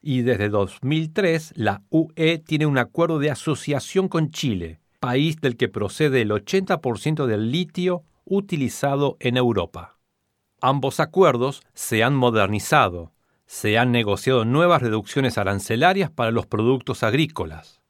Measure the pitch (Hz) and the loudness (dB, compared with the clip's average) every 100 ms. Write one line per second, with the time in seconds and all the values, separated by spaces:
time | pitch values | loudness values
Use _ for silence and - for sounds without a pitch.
0 | 151 127 120 110 104 104 98 - 127 156 | -2 0 2 2 2 0 -2 -4 -2 -2
1 | 160 - 190 165 156 - 107 202 _ 160 | -2 0 0 0 -4 -2 -2 -2 _ 0
2 | 160 - 160 165 - 151 151 139 120 - | 0 0 0 0 -2 0 2 2 0 0
3 | 165 160 147 131 - 143 - 143 - 190 | 0 0 -2 -2 -4 -4 -2 -4 -2 -2
4 | 190 180 156 - 147 98 82 80 _ _ | 0 0 -2 -2 -4 -2 -6 -14 _ _
5 | 127 127 156 160 143 120 113 - 101 - | -2 0 0 0 -4 0 -2 -2 -6 0
6 | 151 131 107 107 - 190 190 170 139 110 | 0 2 2 -2 0 -2 0 -2 -2 -2
7 | - 156 135 107 113 147 175 - 180 180 | -2 -2 0 0 0 -2 -4 -2 -2 -2
8 | - _ - 196 202 160 127 - 143 139 | -8 _ -4 -2 -2 -2 -2 -2 -2 0
9 | 143 - 123 123 123 104 85 - 87 _ | 0 0 -2 2 2 2 -2 -8 -18 _
10 | _ _ _ _ _ _ 127 139 135 - | _ _ _ _ _ _ 0 0 -2 -2
11 | 156 180 180 120 131 143 _ - - 110 | -2 4 4 4 0 -4 _ -14 -2 2
12 | 117 139 123 110 98 104 - 151 107 87 | 2 4 2 4 0 0 2 2 2 -2
13 | 85 _ _ _ _ - 107 107 127 120 | -14 _ _ _ _ -6 0 2 2 2
14 | 107 98 - 131 110 135 175 165 123 110 | 0 0 2 0 2 2 4 2 2 -2
15 | 101 - 131 110 95 98 - 113 165 196 | -2 -2 -2 0 -2 -2 -2 2 2 2
16 | 185 - 113 117 110 107 113 131 - 117 | -2 -2 -2 -2 -4 -2 0 0 -2 -4
17 | 113 127 156 - 85 80 - _ _ | 0 0 0 -2 -8 -10 -20 _ _